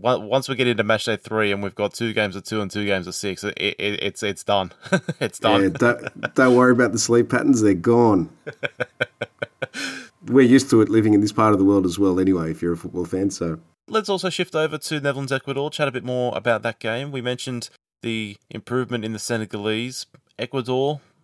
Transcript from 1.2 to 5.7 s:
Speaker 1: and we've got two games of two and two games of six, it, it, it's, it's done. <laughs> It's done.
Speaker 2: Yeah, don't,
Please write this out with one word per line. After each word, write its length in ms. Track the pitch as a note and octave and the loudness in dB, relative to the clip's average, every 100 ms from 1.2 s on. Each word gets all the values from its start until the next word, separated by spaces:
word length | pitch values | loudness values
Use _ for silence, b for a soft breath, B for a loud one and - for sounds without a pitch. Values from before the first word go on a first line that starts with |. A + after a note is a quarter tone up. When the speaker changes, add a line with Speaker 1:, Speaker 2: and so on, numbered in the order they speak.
| - A2 G#2 | -4 -2 0
Speaker 1:
and 100 | G2 | 0
we've 140 | G2 - | -4 -4
got 180 | G2+ | -4
two 200 | - A#2 | -4 -4
games 220 | G#2+ G#2 F#2+ | -2 -2 -4
of 80 | |
two 180 | - G#2+ | -6 -6
and 100 | F#2+ | -4
two 140 | G#2 G2+ | -4 -2
games 220 | F#2+ F2 | -2 -4
of 80 | - | -8
six, 280 | G2+ F2+ | -6 -6
it, 100 | G2+ - | -8 -4
it, 180 | F#2 - | -4 -4
it's, 440 | G2+ G#2 G2+ - | -4 -4 -6 -4
it's 200 | G#2 F#2+ | -6 -4
done. 280 | - G2+ F#2 - - | 0 0 0 -8 -4
<laughs> 280 | F3+ - - | -4 -2 -6
It's 200 | A#2+ - | -6 -2
done. 240 | A2+ A2 | 2 4
Speaker 2:
Yeah, 60 | |
don't, 640 | G2 | 2